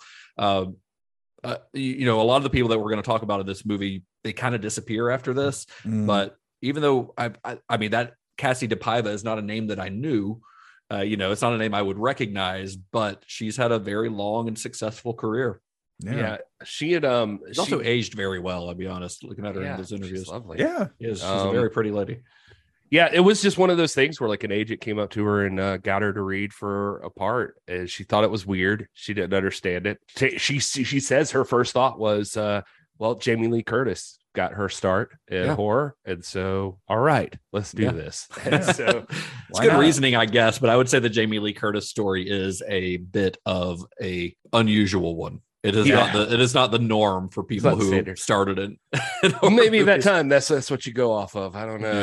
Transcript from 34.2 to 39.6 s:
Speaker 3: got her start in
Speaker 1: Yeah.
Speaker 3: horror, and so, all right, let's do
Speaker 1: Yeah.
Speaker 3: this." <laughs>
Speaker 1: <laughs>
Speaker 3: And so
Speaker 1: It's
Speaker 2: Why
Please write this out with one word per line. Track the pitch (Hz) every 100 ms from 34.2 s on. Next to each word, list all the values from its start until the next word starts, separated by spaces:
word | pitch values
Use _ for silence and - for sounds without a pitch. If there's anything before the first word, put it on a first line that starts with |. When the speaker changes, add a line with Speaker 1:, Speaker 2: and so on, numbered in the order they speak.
| _ -
Speaker 3:
got | 92
her | 101 98
start | - 95 95 120 - _
in | 92 92
Speaker 1:
Yeah. | 143
Speaker 3:
horror, | 104 117 147 - -
and | 90
so, | - 95 95 98 98 95 _
all | 107
right, | 143 135 87 - _
let's | 101 101
do | 107
Speaker 1:
Yeah. | 107
Speaker 3:
this." | 82 76 - -
<laughs> | -
Speaker 1:
<laughs> | 131
Speaker 3:
And | 127
so | - - 117 120 -
Speaker 1:
It's | - - - -
Speaker 2:
Why | 113